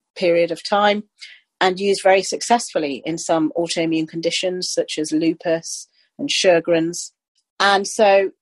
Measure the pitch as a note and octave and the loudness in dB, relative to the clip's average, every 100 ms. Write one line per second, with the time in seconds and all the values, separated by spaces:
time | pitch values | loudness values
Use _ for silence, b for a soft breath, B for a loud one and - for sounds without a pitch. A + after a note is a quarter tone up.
0 | _ - F3+ E3+ E3+ D#3+ - G3+ G#3 G#3 | _ -2 2 2 2 -2 -2 2 2 0
1 | - _ B B B - F#3 F#3 G3+ F#3+ | -4 _ B B B -2 0 0 0 2
2 | F#3+ F#3+ F#3 E3+ - A#3 - F3+ D3 C3 | 4 4 2 -4 0 0 0 -4 -4 -6
3 | D#3 D#3+ - E3 D#3 - E3+ - E3 D#3+ | -6 -6 -2 0 0 -2 -4 -2 -2 -2
4 | D#3+ E3+ E3 - F#3 F#3 F3 - E3 - | -4 -6 -6 -4 -4 -4 -6 -4 -4 -4
5 | D#3 D#3 E3 E3 F3+ E3 - - - _ | -2 0 0 -2 -2 -4 -4 -14 -16 _
6 | _ - C#3+ - F#3+ E3+ E3 E3 E3 F3 | _ -10 -4 0 4 4 4 0 0 -6
7 | - _ _ _ _ - G3 G3 G3 - | -12 _ _ _ _ 0 2 2 0 2
8 | G#3 G3 G3 - | 4 4 2 -6